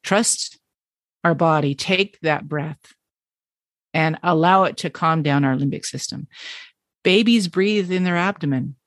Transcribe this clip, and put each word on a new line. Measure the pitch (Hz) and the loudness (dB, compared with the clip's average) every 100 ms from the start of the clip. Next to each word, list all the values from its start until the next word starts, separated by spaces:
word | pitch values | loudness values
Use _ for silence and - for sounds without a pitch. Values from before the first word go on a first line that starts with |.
trust | - 202 233 - - - _ _ _ _ _ _ | 0 0 0 -2 -6 -14 _ _ _ _ _ _
our | 170 160 | 0 2
body, | 165 156 147 139 | 2 2 0 -4
take | - 185 202 _ | -2 0 -2 _
that | 160 147 143 | -2 -2 -4
breath | 151 151 147 _ _ _ _ _ _ _ _ _ _ _ | -8 -8 -12 _ _ _ _ _ _ _ _ _ _ _
and | 160 160 156 | 0 0 0
allow | 175 165 165 190 | 0 2 4 4
it | 185 - | 2 -2
to | 170 | -10
calm | - 160 160 | -4 -2 0
down | 151 143 139 | 0 2 0
our | 131 | 0
limbic | 143 - - | -2 -4 -8
system? | 143 - 135 151 - - - - _ _ _ | -10 -10 -12 -14 -18 -18 -18 -20 _ _ _
Babies | - 190 226 233 185 | 2 4 4 4 2
breathe | 185 196 214 180 | 0 0 0 -2
in | 185 | 0
their | 180 175 | 0 0
abdomen. | 185 202 151 131 139 - | -2 -2 -2 -2 -4 -10